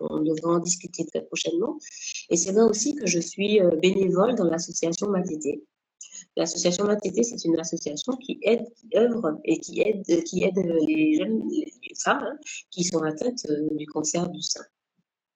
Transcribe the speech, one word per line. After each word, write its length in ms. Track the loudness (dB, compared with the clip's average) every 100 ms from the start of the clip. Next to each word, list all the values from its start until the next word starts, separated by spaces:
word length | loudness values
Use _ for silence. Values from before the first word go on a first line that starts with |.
on 200 | -6 0
devra 340 | 0 0 2
en 40 | 2
discuter 440 | 2 -4 -6 -8 -4
très 160 | -4 -6
prochainement. 520 | -6 -2 0 -2 -4 -12 -14 -12 -12 -2
Et 60 | 0
c'est 160 | 2
vrai 100 | 4
aussi 320 | 4 4 0
que 120 | -2 0
je 120 | 0
suis, 420 | -2 -2 4 6
euh, 160 | 6 6
bénévole 580 | 4 4 2 4 2
dans 100 | 4
l'association 640 | 2 0 -4 -2 -2 -2 0
Matete. 500 | 0 0 -4 -4 -6 -10 _ _ _ -20 -20 -8 -2
L'association 480 | -2 0 0 2
Matete, 400 | 2 2 0 0
c'est 200 | 0 -2
une 140 | 0 0
association 540 | 0 -6 -6 -6 -6 -6
qui 220 | -6 -2
aide, 220 | 2 2 0
qui 140 | -14 -2 2
œuvre 420 | 4 2 -2 -2
et 140 | 0 -2
qui 220 | -2 -2
aide, 240 | 0 0 2 0
qui 200 | 2 0
aide 120 | 0 2 0 2 2
les 280 | 4 4 4
jeunes, 320 | 2 0 0
les, 240 | -4 -6 -12 -16
les 60 | -4
femmes, 200 | 0 0
hein, 160 | -2 -10 -14 -16 -14
qui 140 | -4
sont 180 | -2 0
atteintes, 440 | -2 -2 -4 -4 -4
euh, 180 | -2 -2
du 140 | -4 -6
cancer 420 | -4 -2 -2 -2
du 140 | -4
sein. 200 | -4 -6 -6 _ _ _ _ _ _